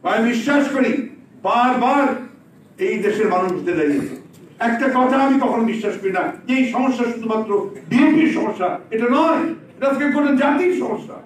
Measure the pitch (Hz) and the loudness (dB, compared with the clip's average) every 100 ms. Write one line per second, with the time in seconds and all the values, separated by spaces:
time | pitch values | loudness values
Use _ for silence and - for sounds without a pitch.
0 | - 214 233 240 277 285 277 269 240 - | 0 0 0 0 2 2 2 0 0 0
1 | - - - - 190 233 247 247 247 285 | -6 -14 -20 -6 -2 2 2 2 2 2
2 | 277 - - - - - - - 196 220 | 0 -2 -10 -20 -20 -20 -20 -4 -2 0
3 | 202 208 208 180 180 156 175 160 151 143 | -2 0 0 2 0 -2 -2 0 2 0
4 | - - - - - - 233 233 262 254 | -2 -10 -18 -20 -20 -4 -2 0 0 2
5 | 254 269 269 269 226 226 220 - 202 185 | 2 2 2 2 2 0 -2 -2 -4 -4
6 | 196 180 160 - 240 262 247 240 262 240 | -4 -2 -4 -6 -2 0 0 0 0 0
7 | 233 - 220 214 - 202 - - - 254 | -2 -4 -4 -4 0 -2 -4 -12 -2 4
8 | 311 311 - - 214 208 180 - - 226 | 4 4 2 0 -4 -2 -4 -4 -6 -2
9 | 240 285 320 302 - - - - 277 269 | 2 2 2 2 -2 -6 -16 -4 -2 0
10 | 285 - 269 247 - 349 359 - - - | 0 0 2 2 2 2 0 0 -4 -6
11 | - - | -10 -18